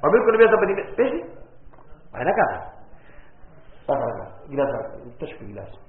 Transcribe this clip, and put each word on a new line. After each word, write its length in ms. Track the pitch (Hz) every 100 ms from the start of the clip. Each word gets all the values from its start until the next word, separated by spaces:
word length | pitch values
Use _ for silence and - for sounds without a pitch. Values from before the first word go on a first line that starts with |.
او 80 | 143
بالکل 200 | 214 233 220
نبی 80 | 226
اسلام 140 | 214
په 80 | 190
دې 80 | 196
مینځ، 120 | - -
پېښې؟ 240 | 262 339 - - - - - - - - -
وای 100 | - 131
نه 80 | 202
کنه. 200 | 185 - - - - - - - - - - - - - - 139 120 107 - - -
ګیلاس 200 | 135 139 131
راکړه، 420 | - - 120 120
تش 120 | 156 -
کړه 80 | 104
ګیلاس. 220 | 101 98 -